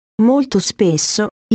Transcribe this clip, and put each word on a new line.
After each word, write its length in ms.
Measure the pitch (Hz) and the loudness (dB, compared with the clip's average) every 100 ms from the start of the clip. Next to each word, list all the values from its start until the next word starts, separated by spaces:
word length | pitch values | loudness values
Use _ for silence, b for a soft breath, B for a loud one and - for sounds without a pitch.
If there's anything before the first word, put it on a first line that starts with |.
| _ - | _ -2
Molto 360 | 226 277 269 196 | 2 2 0 -2
spesso, 720 | - - 185 151 - - 208 - - | -2 0 0 0 -2 -4 -6 -6 0